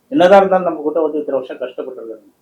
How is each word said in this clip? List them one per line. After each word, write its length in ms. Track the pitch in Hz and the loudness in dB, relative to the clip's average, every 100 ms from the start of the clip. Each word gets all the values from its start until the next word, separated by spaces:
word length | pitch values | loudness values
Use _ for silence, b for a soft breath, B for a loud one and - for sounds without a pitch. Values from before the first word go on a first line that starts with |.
| - | -6
என்னதான் 280 | 139 180 196 | 2 6 6
இருந்தாலும் 280 | 190 185 175 | 4 2 2
நம்ம 160 | 156 | 0
கிட்ட 180 | 151 165 | -4 -2
வந்து 180 | 156 151 | -2 -4
இத்தனை 200 | 143 135 | -4 -6
வருஷம் 180 | 131 147 | -6 -10
கஷ்டப்பட்டுருக்காங்க, 760 | 127 - 127 123 113 110 101 _ | -12 -10 -14 -14 -16 -18 _ _